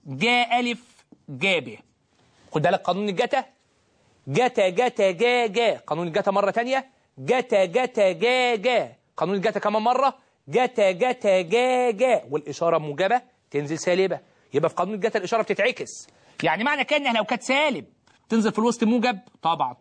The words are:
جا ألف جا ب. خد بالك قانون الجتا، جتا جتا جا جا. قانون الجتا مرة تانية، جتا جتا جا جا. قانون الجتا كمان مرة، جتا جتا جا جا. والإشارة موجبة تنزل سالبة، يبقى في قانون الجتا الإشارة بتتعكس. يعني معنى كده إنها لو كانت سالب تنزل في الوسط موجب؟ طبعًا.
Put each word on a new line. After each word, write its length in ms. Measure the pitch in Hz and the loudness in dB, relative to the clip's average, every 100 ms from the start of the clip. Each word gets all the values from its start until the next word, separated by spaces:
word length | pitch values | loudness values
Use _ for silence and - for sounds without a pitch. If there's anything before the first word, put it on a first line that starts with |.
| - | -12
جا 540 | 135 220 247 240 240 | -4 0 0 2 0
ألف 440 | 247 233 _ _ _ - - | -2 -6 _ _ _ -20 -16
جا 300 | 135 185 175 | -4 0 0
ب. 200 | 127 107 _ _ _ _ _ _ _ | -4 -18 _ _ _ _ _ _ _
خد 100 | 156 | 0
بالك 180 | 170 185 | 2 0
قانون 280 | - 180 208 | 0 -2 -2
الجتا، 360 | 185 233 269 262 _ _ _ _ _ _ _ - | -2 0 -2 -4 _ _ _ _ _ _ _ -4
جتا 400 | 147 254 247 190 | 0 0 2 0
جتا 420 | 180 247 240 196 | 2 -2 2 0
جا 360 | 170 240 247 233 | 2 2 2 0
جا. 300 | 196 233 135 | 0 0 0
قانون 300 | - 151 175 | -4 -4 -2
الجتا 240 | 160 202 | -2 0
مرة 200 | 196 202 | 2 0
تانية، 400 | 190 240 262 262 _ _ - | 0 -2 -4 -4 _ _ -14
جتا 460 | 131 254 254 208 | 0 0 2 2
جتا 480 | 185 190 254 254 196 | 2 0 -2 2 0
جا 440 | 170 226 254 247 226 | 2 0 2 2 0
جا. 400 | 208 240 131 - _ - | 0 0 -2 -10 _ -4
قانون 180 | 165 | -2
الجتا 260 | 202 220 202 | 0 0 0
كمان 220 | 202 214 | 0 0
مرة، 360 | 220 262 269 - _ _ - | 0 2 2 -2 _ _ -4
جتا 420 | 170 247 247 196 | 0 0 2 0
جتا 500 | 180 254 247 208 190 | 2 -2 0 2 2
جا 500 | 170 226 254 254 247 | 2 0 2 2 0
جا. 340 | 202 254 208 120 | 2 2 2 0
والإشارة 480 | 147 147 143 170 165 | -8 -6 -2 0 0
موجبة 440 | 156 143 190 247 - _ _ | -2 -2 0 0 -2 _ _
تنزل 280 | 143 147 156 | -6 -4 -4
سالبة، 420 | - 180 190 - _ _ _ | -2 0 0 -2 _ _ _
يبقى 140 | 135 160 | -2 -2
في 60 | |
قانون 200 | - 175 | -2 -4
الجتا 240 | 214 208 214 | -2 -2 -2
الإشارة 240 | 180 226 | -2 -2
بتتعكس. 640 | 214 196 214 240 127 - - _ _ - | -2 0 -2 -2 -12 -14 -20 _ _ -6
يعني 220 | 160 165 | -2 -2
معنى 200 | 254 294 | -2 -2
كده 120 | 254 294 | 0 0
إنها 160 | 277 | 0
لو 120 | 226 | -2
كانت 180 | 214 240 | -2 -4
سالب 440 | - 269 302 202 104 _ _ _ _ | -2 0 0 -2 -10 _ _ _ _
تنزل 240 | 226 214 | 0 0
في 60 | - | 0
الوسط 260 | 214 - | 0 2
موجب؟ 360 | 220 240 233 208 - _ | 2 2 0 -2 -10 _
طبعًا. 340 | 160 160 135 123 | -4 -2 -2 -6